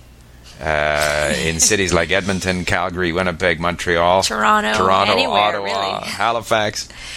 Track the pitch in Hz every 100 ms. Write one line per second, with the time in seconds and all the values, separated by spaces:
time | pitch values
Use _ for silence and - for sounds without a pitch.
0 | - - - - - - 78 76 76 73
1 | 76 73 73 76 80 82 - 104 92 85
2 | 82 92 95 95 95 92 85 95 92 87
3 | 90 82 92 82 92 82 85 85 - 85
4 | 87 92 95 220 214 214 214 214 92 95
5 | - 95 - 95 104 104 98 98 98 101
6 | 95 - 107 117 107 113 107 - - -
7 | -